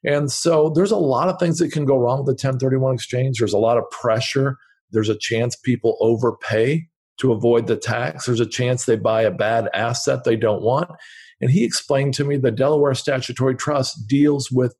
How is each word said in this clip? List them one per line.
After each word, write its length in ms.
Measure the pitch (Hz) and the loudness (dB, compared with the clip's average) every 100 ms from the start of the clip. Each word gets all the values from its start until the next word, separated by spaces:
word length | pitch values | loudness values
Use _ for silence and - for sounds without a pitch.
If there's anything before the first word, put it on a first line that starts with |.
| 165 | 0
And 260 | 147 143 | -2 -2
so 380 | - 170 160 156 | -2 2 2 2
there's 180 | 156 196 | 2 2
a 60 | 214 | 2
lot 300 | 139 123 175 | 2 2 0
of 120 | 180 | 0
things 200 | 175 165 | 0 0
that 140 | 156 | -2
can 100 | 156 143 | 0 2
go 120 | 135 | 2
wrong 260 | 120 135 | 2 0
with 40 | 135 | -2
the 140 | 123 | -2
ten 160 | 135 131 | -2 0
thirty-one 340 | 131 131 131 | 0 2 0
exchange. 460 | 123 - 123 131 117 | -2 -4 -2 -2 0
There's 140 | 107 | 0
a 40 | 101 | 2
lot 200 | 113 120 | 2 2
of 120 | 113 | -2
pressure. 680 | - 120 113 120 135 135 135 _ _ _ | -6 -2 0 0 0 -2 -4 _ _ _
There's 180 | 110 107 | -2 0
a 80 | 107 | -2
chance 380 | - 113 120 - | -2 -2 -2 -4
people 420 | - 120 117 - | -2 0 0 2
overpay 880 | 110 113 120 113 - 110 120 160 165 _ _ - | 2 2 0 -2 -4 0 2 0 -6 _ _ -4
to 140 | 131 | 0
avoid 340 | 110 117 117 113 | 2 4 2 2
the 80 | 110 | -2
tax. 500 | - 113 127 135 - | -2 -4 -4 -6 -4
There's 140 | 117 | 0
a 60 | 113 | 0
chance 400 | - 123 127 - | 0 -2 0 0
they 100 | 113 | 2
buy 280 | 110 110 | 2 2
a 80 | 110 | 0
bad 360 | 90 104 117 113 | 0 0 0 0
asset 500 | 98 117 123 - 131 | -2 -2 -2 -2 -2
they 140 | 127 113 | 0 0
don't 240 | 110 104 | 0 0
want. 280 | 107 135 175 - - - - _ | 0 0 -2 -10 -20 -20 -20 _
And 100 | 123 | 0
he 140 | 165 233 | 2 0
explained 480 | - - 139 139 | -4 -2 -2 0
to 100 | 131 | -2
me 140 | 143 143 | -2 0
the 120 | 127 | 0
Delaware 440 | 113 139 151 143 | 0 0 2 2
Statutory 600 | 135 - 135 - - 131 131 | 0 -2 -4 -6 -2 -2 -2
Trust 520 | - 143 131 - 107 | -2 -2 -2 -6 -2
deals 420 | 139 147 143 131 | 2 4 2 0
with 240 | 127 123 - | 0 0 -2